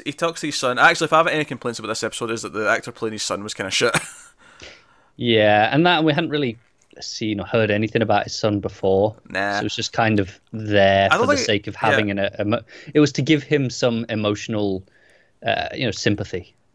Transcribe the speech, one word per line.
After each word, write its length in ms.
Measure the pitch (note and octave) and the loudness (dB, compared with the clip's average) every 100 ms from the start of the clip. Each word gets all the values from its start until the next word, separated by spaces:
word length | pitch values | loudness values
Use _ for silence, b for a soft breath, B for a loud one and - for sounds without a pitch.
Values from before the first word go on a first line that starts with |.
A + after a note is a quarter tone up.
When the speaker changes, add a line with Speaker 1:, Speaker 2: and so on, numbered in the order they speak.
| C#3+ | -10
Speaker 1:
he 80 | |
talks 280 | - E3+ E3 | -4 -4 -4
to 60 | D#3 | -6
his 100 | - | -4
son. 200 | C3 B2 | -2 4
Actually, 280 | D#3 E3 D#3 | 4 4 2
if 80 | |
I 40 | D#3+ | 2
have 100 | E3 | 2
any 160 | D3+ D3 | 0 -4
complaints 340 | B2+ A#2+ A#2 | -6 -8 -6
about 80 | G#2+ | -6
this 160 | A2+ | -4
episode, 260 | A2 - A#2 | -4 -6 -6
is 140 | A2+ | -6
that 100 | G#2 | -6
the 160 | F#2+ G#2+ | -4 0
actor 220 | A2+ - | 0 -2
playing 220 | - A2 | -8 -6
his 100 | G#2+ | -6
son 200 | - F#2+ | -6 -6
was 100 | G#2 - | -8 -8
kinda 160 | G2 | -4
shit. 260 | - A#2+ A#2+ | 0 0 0
<laughs> 40 | - B B B B B B B B B B - | -4 B B B B B B B B B B -6
Speaker 2:
Yeah, 540 | A#2+ A2 G#2 G#2 A2 | 2 4 6 6 4
and 120 | C#3 F3 | 4 4
that, 180 | E3+ | 4
we 100 | D#3+ | 2
hadn't 160 | D3 D#3 | 0 0
really 280 | D3 C3 A2+ _ _ _ - | -2 -2 -6 _ _ _ -18
seen 380 | - - A2 G2+ | -14 -6 -4 -4
or 60 | F2+ | -2
heard 260 | A#2 G#2+ | 0 2
anything 300 | G#2 A2 - | 2 0 0
about 220 | G#2+ G#2 | 2 0
his 100 | - - | 0 -2
son 240 | A2 G#2 | 0 0
before. 560 | F#2+ F#2 G2 F#2+ G#2+ - - | -4 -4 0 2 2 -2 -10
Speaker 1:
Nah. 280 | F#2 G2+ G2+ | -6 -4 -2
Speaker 2:
So 40 | |
it 40 | |
was 120 | G#2+ - | -4 -6
just 180 | - | -6
kind 260 | - A2+ G#2 | 0 2 2
of 200 | F#2+ - _ | 0 -6 _
there 540 | A2+ G#2+ G#2 G2 G2 G2 | -10 0 4 6 6 4
Speaker 1:
I 60 | F3 | 4
don't 80 | B3+ | 2
Speaker 2:
for 60 | |
the 40 | C#4+ | 0
Speaker 1:
think, 100 | - | 0
Speaker 2:
sake 220 | G#2 - | -2 -4
of 60 | - | -4
Speaker 1:
yeah. 140 | A2 | 0
Speaker 2:
having 200 | C3 G#2 | 2 0
an, 80 | G2 | -2
a 260 | G2 - G2+ | -4 -4 -2
mo-, 160 | A#2 - B B | -2 -4 B B
it 60 | - | 2
was 120 | C#3+ | 2
to 80 | - | 2
give 220 | C3+ D3+ | 0 0
him 260 | - D3 B2+ | 2 -2 -2
some 360 | - B2+ A2+ A#2 | 0 0 0 -4
emotional, 760 | A2 G#2+ G#2 - G#2+ G2+ F#2+ - b b b b b A2+ | -2 -2 -2 -4 -2 -2 -4 -8 b b b b b -4
uh, 220 | - - | -2 -4
you 120 | - B2+ | -4 -4
know, 60 | |
sympathy. 640 | - A#2 G2+ - F2+ - _ _ | -2 -2 -2 -4 -10 -12 _ _